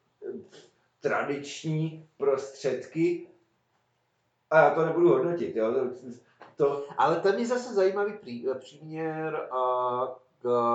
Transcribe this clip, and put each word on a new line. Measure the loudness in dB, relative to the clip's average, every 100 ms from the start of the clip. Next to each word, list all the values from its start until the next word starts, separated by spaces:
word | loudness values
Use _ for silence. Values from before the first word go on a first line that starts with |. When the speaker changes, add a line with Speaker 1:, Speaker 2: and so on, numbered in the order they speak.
| _ -16 -12
Speaker 1:
eh, | -12 -14 -20 -20 _ _ _
tradiční | -2 0 -2 -4 -6 -8 -4 -2 -2 -6 -14 -2
prostředky. | 2 2 -2 -4 -2 -2 -4 0 0 0 -8 -20 _ _ _ _ _ _ _ _ _ _ 2
A | 6
já | 6
to | 4 0
nebudu | 4 4
hodnotit, | 4 2 -2 -4 -2
jo. | 0 0 -2 -6 -14 -18 _ -20 -10 0
To | 0 0 -6 0
Speaker 2:
Ale | 2 2
tam | 2 0
je | 0
zase | -2 -2
zajímavý | 2 2 2 -4
prí-, | -6 -12 -6 -4 -4
příměr, | -8 -18 -12 -6 -6 -4 -6 -6
eh, | -4 -2 0 0 0 -2 -4 -6 _ _
k | 0 2 2